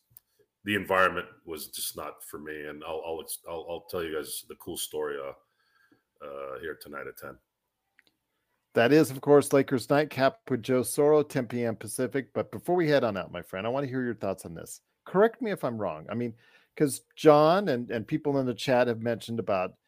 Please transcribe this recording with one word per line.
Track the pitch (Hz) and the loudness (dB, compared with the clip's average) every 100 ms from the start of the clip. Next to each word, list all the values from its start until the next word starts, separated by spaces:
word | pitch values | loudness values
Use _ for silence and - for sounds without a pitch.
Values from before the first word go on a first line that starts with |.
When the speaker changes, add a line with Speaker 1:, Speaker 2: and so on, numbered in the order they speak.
| _ _ _ _ _ _ | _ _ _ _ _ _
Speaker 1:
the | 101 | -4
environment | 104 90 95 90 87 85 - 82 | -2 2 4 4 2 -8 -14 -14
was | 78 - | -12 -10
just | - - 85 | -8 -8 -8
not | 76 - | -12 -14
for | - 78 | -16 -14
me. | 76 76 73 | -12 -12 -12
And | 73 80 | -12 -8
I'll, | 80 82 | -8 -6
I'll, | 80 | -8
ex-, | 76 - 82 | -10 -12 -10
I'll, | 82 85 | -10 -8
I'll | 82 - | -10 -8
tell | 90 | -6
you | 82 | -4
guys | 78 67 - - | -6 -8 -10 -14
the | 78 | -16
cool | - 80 | -12 -10
story, | - 76 76 71 | -8 -6 -6 -6
uh, | 67 - _ _ _ _ _ _ _ _ | -10 -12 _ _ _ _ _ _ _ _
uh, | 73 69 67 65 | -14 -12 -10 -10
here | 80 71 | -10 -12
tonight | 73 71 67 | -12 -12 -12
at | - | -12
ten. | 71 64 _ _ _ _ _ _ _ _ _ _ _ _ _ | -16 -16 _ _ _ _ _ _ _ _ _ _ _ _ _
Speaker 2:
That | - 120 | 2 6
is, | 151 127 | 6 4
of | 135 | 0
course, | 143 143 135 | 6 6 6
Lakers | 139 139 131 - | 4 4 0 2
Nightcap | 143 151 127 135 - - | 2 2 2 0 0 -4
with | 123 | -4
Joe | 117 127 | 0 0
Soro, | 113 - 147 151 147 | 0 2 6 6 4
ten | 139 113 | -2 -4
P | 123 | -2
M | 117 | -2
Pacific. | 104 110 - 123 139 117 | -4 -6 -4 -2 -2 -4
But | 113 107 | -4 -4
before | 104 - 180 | -6 0 2
we | 156 | 4
head | 143 | 4
on | 120 98 | 2 -2
out, | 78 | -6
my | 87 | -10
friend, | - 95 113 | -8 -6 -4
I | |
wanna | 135 139 | -2 -4
hear | 131 | -4
your | 123 | -4
thoughts | 110 101 95 | -4 -4 -4
on | 92 | -8
this. | 82 - - _ _ | -12 -14 -16 _ _
Correct | - 180 226 220 | 0 4 4 4
me | 226 | -6
if | 180 | -4
I'm | 135 113 | -4 -2
wrong. | 95 78 - | -4 -6 -6
I | |
mean, | 113 120 117 _ _ _ - | -4 -4 -8 _ _ _ 0
'cause | 147 123 _ - | 0 0 _ 4
John | 156 147 156 185 196 | 8 8 6 4 2
and, | 123 113 | -2 -2
and | 113 104 | -6 -4
people | 151 147 139 | -4 -2 -2
in | 127 | -2
the | |
chat | 107 - 123 120 | -4 2 2 2
have | 113 | 0
mentioned | 117 110 - 113 | -2 -4 -6 -6
about | 107 98 92 - | -2 0 -2 -8